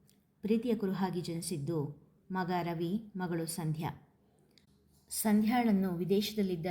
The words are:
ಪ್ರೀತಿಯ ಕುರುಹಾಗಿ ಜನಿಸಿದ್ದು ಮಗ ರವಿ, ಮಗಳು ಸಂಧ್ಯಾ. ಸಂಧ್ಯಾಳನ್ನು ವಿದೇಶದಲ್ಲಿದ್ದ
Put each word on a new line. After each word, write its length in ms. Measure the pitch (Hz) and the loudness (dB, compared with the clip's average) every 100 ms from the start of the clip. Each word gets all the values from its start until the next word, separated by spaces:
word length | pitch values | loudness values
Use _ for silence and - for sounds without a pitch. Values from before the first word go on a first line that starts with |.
| _ _ _ _ | _ _ _ _
ಪ್ರೀತಿಯ 340 | 202 226 247 226 | 0 2 2 0
ಕುರುಹಾಗಿ 460 | 196 180 190 170 | 0 0 0 -2
ಜನಿಸಿದ್ದು 880 | 165 165 170 165 139 165 147 - - _ - | -4 -4 -4 -4 -2 -2 -2 -6 -20 _ -8
ಮಗ 200 | 185 180 180 | -4 -2 0
ರವಿ, 500 | 170 165 170 208 - 190 | -2 -2 -2 -2 -4 -6
ಮಗಳು 300 | 180 170 165 | -2 -2 -4
ಸಂಧ್ಯಾ. 460 | - 156 151 160 - - _ _ _ _ _ _ _ _ _ - | -4 -4 -2 -4 -8 -16 _ _ _ _ _ _ _ _ _ -12
ಸಂಧ್ಯಾಳನ್ನು 840 | - 220 208 214 247 233 196 190 170 | -2 2 4 4 4 4 4 2 0
ವಿದೇಶದಲ್ಲಿದ್ದ 720 | 170 196 208 - 196 175 170 | 2 2 2 0 0 0 -2